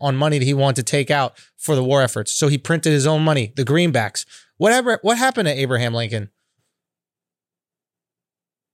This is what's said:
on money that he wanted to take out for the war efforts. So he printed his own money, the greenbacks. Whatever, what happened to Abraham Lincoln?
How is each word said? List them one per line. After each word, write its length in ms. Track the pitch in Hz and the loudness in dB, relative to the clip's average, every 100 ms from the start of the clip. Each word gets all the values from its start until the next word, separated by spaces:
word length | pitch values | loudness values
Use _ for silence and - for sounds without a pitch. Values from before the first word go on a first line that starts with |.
on 160 | 143 131 | -2 0
money 200 | 151 147 | 0 2
that 40 | 131 | 0
he 80 | |
wanted 220 | 139 139 131 | 2 0 0
to 60 | |
take 260 | 113 143 135 | -2 -2 0
out 300 | 147 127 - - _ | 0 -2 -6 -20 _
for 180 | - | -2
the 100 | 139 | 0
war 180 | 127 139 | 2 2
efforts. 320 | 127 - 104 | 2 -2 -6
So 160 | - 147 | -2 0
he 80 | 143 | 0
printed 340 | - 165 160 | -2 -2 2
his 160 | 147 143 | 2 2
own 140 | 156 | 2
money, 300 | 156 147 107 - | 2 0 -2 -4
the 80 | |
greenbacks. 640 | 123 156 175 123 104 - - - _ - | 0 2 2 0 -2 -6 -12 -18 _ 0
Whatever, 420 | 196 247 247 220 | 2 2 2 0
what 140 | 196 233 | 0 2
happened 300 | 262 247 170 | 0 0 -2
to 60 | 135 | -2
Abraham 360 | 131 123 120 | 0 0 -2
Lincoln? 380 | 117 113 113 101 _ _ _ _ _ _ _ _ _ _ _ _ _ _ _ _ _ _ _ _ _ _ _ _ | -2 -4 -6 -8 _ _ _ _ _ _ _ _ _ _ _ _ _ _ _ _ _ _ _ _ _ _ _ _